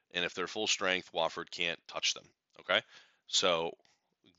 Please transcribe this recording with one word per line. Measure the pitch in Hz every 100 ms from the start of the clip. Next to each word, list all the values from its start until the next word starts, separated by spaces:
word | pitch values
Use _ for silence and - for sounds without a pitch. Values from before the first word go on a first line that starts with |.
| _
And | 87
if | 87 -
they're | 90
full | 107 107
strength, | - 95 92 87
Wofford | 87 80 - 85
can't | - 87 82 -
touch | 80 -
them, | - - _ _ -
okay? | - 98 - - - _ -
So, | - 95 82 82 - _ _ _ _ _